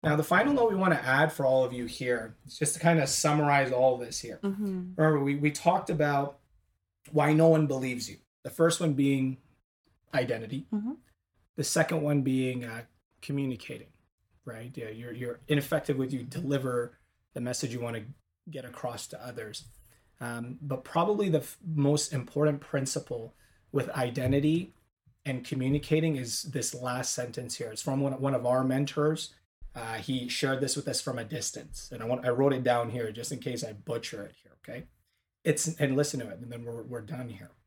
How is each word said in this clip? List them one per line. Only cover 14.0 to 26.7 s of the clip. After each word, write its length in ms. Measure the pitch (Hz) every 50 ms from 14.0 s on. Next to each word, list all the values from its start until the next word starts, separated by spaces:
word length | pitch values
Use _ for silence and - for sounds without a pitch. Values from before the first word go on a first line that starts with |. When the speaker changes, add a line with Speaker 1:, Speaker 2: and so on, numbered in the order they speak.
| _ _ _ _ _ _ _ _ _
Speaker 1:
right? 260 | - 117 110 113 123 127
Yeah, 140 | - 117 110
you're, 240 | 107 113 120 120 120
you're 280 | 123 123 120 120 - - -
ineffective 480 | 151 147 143 - - 151 - - 143 131
with 140 | 131 127 135
you 100 | 127 117
deliver 760 | - - - - 135 143 139 127 131 123 123 120 120 - _ _ _ _ _ _ _ _
the 60 | 127
message 320 | 120 123 123 - - 123 113
you 80 | 123
want 160 | 120 117 113
to 60 | 113 104 117 143 _ _ _ _ _ _ -
get 140 | 151 135 127
across 420 | 123 117 - - 123 113 - - -
to 140 | - - -
others. 400 | 127 117 117 110 107 104 - - - - - - _ _ _ _ _ _ _
Um, 380 | 120 120 120 120 117 120 131 - 151
but 220 | 143 139 - -
probably 440 | - - 156 170 202 208 208 208 190
the 100 | 160 151
f-, 200 | 135 - - - - 180 160
most 380 | 147 139 139 147 147 - - -
important 480 | 135 120 117 - 143 151 151 147 139
principle 720 | - - - 143 135 135 - 143 - - 123 117 113 113 _ _ _ _ _ _ _ _ -
with 160 | 143 120 -
identity 840 | - 156 127 120 120 135 127 127 135 143 143 151 160 170 185 - - _ _ _ _ _ _ _ _ _ _
and 200 | 147 131 127 127
communicating 720 | - - 135 127 131 139 147 143 - 156 156 160 165 151
is 260 | 135 123 117 - - -
this 300 | 165 123 127 113 -